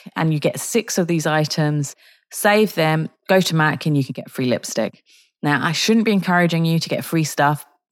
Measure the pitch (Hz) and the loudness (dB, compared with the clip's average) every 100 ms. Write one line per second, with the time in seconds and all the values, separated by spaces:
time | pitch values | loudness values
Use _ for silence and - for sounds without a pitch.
0 | - - 160 151 170 - - 233 220 - | -12 -4 -2 0 -2 -4 -4 -4 -2 -2
1 | 170 170 156 156 151 - 151 147 143 - | 0 0 0 0 0 0 0 0 -4 -8
2 | _ _ _ - 208 208 214 - 160 156 | _ _ _ -2 2 4 2 2 0 0
3 | 160 _ - 190 180 160 156 - 165 147 | -4 _ 0 2 4 2 2 0 0 0
4 | 131 131 - - 127 113 - - 107 - | 0 -6 -12 -4 -2 -2 -2 -4 -6 -6
5 | _ _ _ _ 151 180 175 156 - 226 | _ _ _ _ 0 0 0 -2 2 2
6 | 220 202 175 175 175 165 165 165 - 143 | 2 0 2 2 2 2 0 0 -2 -6
7 | - 165 151 - 143 147 - _ _ | -4 -2 -2 0 0 0 -6 _ _